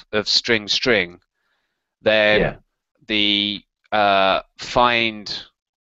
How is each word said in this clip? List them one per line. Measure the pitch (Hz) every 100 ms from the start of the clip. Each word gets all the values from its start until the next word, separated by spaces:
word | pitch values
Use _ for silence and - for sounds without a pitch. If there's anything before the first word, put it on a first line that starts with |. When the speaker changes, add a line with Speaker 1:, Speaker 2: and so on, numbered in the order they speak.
| -
Speaker 1:
of | 107 98
string | - - 110 101
string, | - 131 107 87 87 _ _ _ _ _ _ _ _
then | 110 107 107 104
Speaker 2:
Yeah. | 80 - _ _ _ _ -
Speaker 1:
the, | 107 104 101 104 101 _ _ -
uh, | 107 101 98 95 87 - -
find | - 127 123 117 113 107 101 - - _ _ _